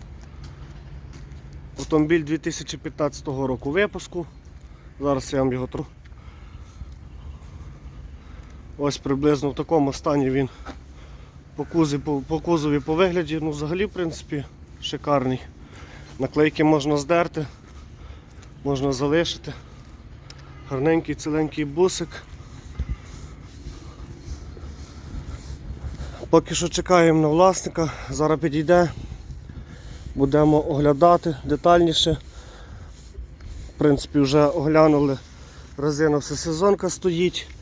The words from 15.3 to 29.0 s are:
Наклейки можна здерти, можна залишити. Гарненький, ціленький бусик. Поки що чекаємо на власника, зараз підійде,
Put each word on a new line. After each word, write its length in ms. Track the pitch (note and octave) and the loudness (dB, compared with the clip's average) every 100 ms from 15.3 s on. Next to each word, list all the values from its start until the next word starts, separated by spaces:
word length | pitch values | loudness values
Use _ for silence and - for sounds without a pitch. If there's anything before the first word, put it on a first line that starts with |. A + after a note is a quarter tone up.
| B2+ - - - - - - - - | -2 -6 -18 -20 -18 -18 -18 -18 -6
Наклейки 440 | C3+ D3+ D3+ - | -4 2 2 4
можна 340 | D#3 D#3 C#3 D3 | 4 4 4 0
здерти, 480 | C#3 E3+ E3 - D3 - - - - - - - - - - - | 2 2 2 -2 -8 -10 -20 -20 -20 -20 -18 -18 -20 -20 -20 -10
можна 280 | C#3 C#3 C#3 | -4 0 0
залишити. 640 | C3 C#3+ D#3+ E3 - - C#3 - - - - - - - - - - - | 0 2 2 2 -4 -10 -14 -16 -20 -20 -20 -20 -20 -20 -20 -18 -18 -8
Гарненький, 460 | C3+ D3+ E3 D#3+ C#3+ | -2 2 2 0 -6
ціленький 500 | D#3+ D#3 D3+ - D3 | -2 0 -2 -2 -4
бусик. 440 | C#3 F#3 - E3+ - - - - - - - - - - - - - - - - - - - - - - - - - - - - - - - - - - - - - - - - - - | 2 2 2 -6 -10 -16 -18 -18 -18 -16 -10 -6 -8 -10 -16 -16 -16 -18 -16 -16 -16 -16 -16 -16 -16 -12 -12 -12 -14 -14 -14 -16 -16 -12 -12 -12 -14 -12 -14 -12 -10 -10 -10 -10 -10 2
Поки 260 | E3 - D#3+ | 2 2 -2
що 140 | E3+ | -2
чекаємо 520 | F3 F3 F3+ E3 D#3+ | -4 4 6 6 6
на 60 | D#3 | 4
власника, 640 | D#3 F#3 F3+ E3+ - D#3+ - - | 6 6 4 -4 -2 -4 -4 -8
зараз 300 | C3+ D#3 D#3 | -2 0 2
підійде, 520 | D#3+ C#3+ D3+ F3 E3+ - | 0 -2 4 4 4 -2